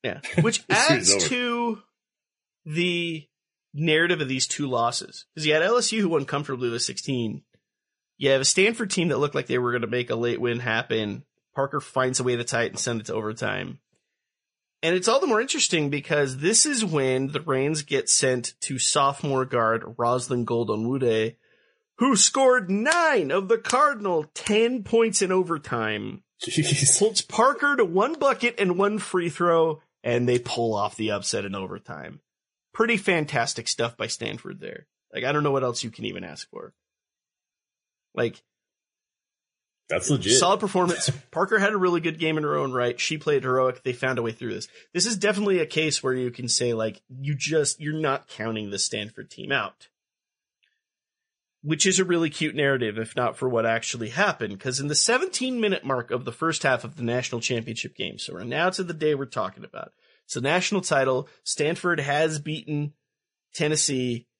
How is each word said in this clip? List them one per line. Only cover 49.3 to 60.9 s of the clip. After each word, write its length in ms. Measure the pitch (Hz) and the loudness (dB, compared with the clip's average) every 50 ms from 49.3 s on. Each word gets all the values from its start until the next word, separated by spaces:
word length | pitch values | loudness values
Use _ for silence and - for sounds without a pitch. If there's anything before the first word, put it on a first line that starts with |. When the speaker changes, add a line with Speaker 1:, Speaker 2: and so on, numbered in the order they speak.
Speaker 1:
team 220 | - - - - | -16 -14 -6 -2
out. 360 | 139 131 104 95 - _ - _ _ _ _ _ _ _ _ _ _ _ _ _ _ _ _ _ _ _ _ _ _ _ _ _ _ _ _ _ _ _ _ _ _ _ | -2 -2 -2 -4 -10 _ -20 _ _ _ _ _ _ _ _ _ _ _ _ _ _ _ _ _ _ _ _ _ _ _ _ _ _ _ _ _ _ _ _ _ _ _
Which 220 | - 147 160 151 - | -4 -4 0 2 2
is 120 | 190 175 170 | 2 4 2
a 60 | 185 | 2
really 260 | 175 175 170 165 156 | 2 2 0 0 -2
cute 240 | 147 - 165 151 - | -2 -4 -4 -4 0
narrative, 420 | 143 147 139 139 127 123 107 104 110 | 0 2 2 2 2 0 -2 -2 -4
if 180 | 110 110 - | -8 -6 -4
not 200 | - 123 117 - | -2 -2 -2 -2
for 120 | - - 127 | -2 -4 0
what 180 | 123 113 110 | 0 2 2
actually 440 | 113 113 113 - - - 120 113 107 | 2 0 0 -2 -6 -6 -6 -8 -6
happened, 500 | 117 165 202 202 165 - 117 101 101 95 | -2 -2 0 0 0 -4 -6 -8 -8 -8
'cause 180 | - 131 123 139 | -8 -6 -4 -4
in 80 | 139 | -4
the 80 | 147 147 | -2 0
seventeen 640 | - - - 233 254 370 370 - - 254 262 254 240 | 0 2 2 2 0 0 -2 -4 -4 -4 -4 -2 -2
minute 240 | 220 208 190 - - | 0 0 0 -2 -2
mark 280 | 139 131 123 117 - | -4 -4 -4 -2 -4
of 120 | 117 117 117 | -6 -6 -6
the 60 | 117 | -8
first 300 | 113 - 160 165 156 - | -8 -4 -2 -2 -2 0
half 220 | - 143 127 117 - | 2 2 0 0 -2
of 100 | 110 - | -10 -10
the 60 | - | -6
national 380 | 120 117 117 123 120 - - 117 | -4 -2 -2 -2 -2 -4 -6 -4
championship 560 | 113 - 131 113 113 117 113 - - - _ | -2 -2 -2 -2 -4 -6 -8 -8 -10 -10 _
game, 220 | - - 85 - - | -8 -8 -8 -8 -10
so 160 | - - 92 | -12 -12 -10
we're 100 | 87 101 | -10 -8
now 260 | 113 117 147 170 185 | -6 -2 0 0 0
to 140 | 185 - 185 | 0 -2 -6
the 100 | 170 170 | -6 -6
day 220 | 156 156 151 151 | 0 0 0 2
we're 80 | 135 139 | 0 -2
talking 380 | 131 - 127 98 92 - - - | -6 -4 -4 -4 -4 -6 -12 -20
about. 280 | - - - - - _ _ _ _ _ _ _ | -16 -14 -14 -16 -16 _ _ _ _ _ _ _
It's 80 | - - | -10 -8
the 80 | 120 | -4
national 400 | 120 139 165 180 185 - 208 190 | 0 2 2 2 0 0 -2 -2
title. 460 | 175 - | 0 2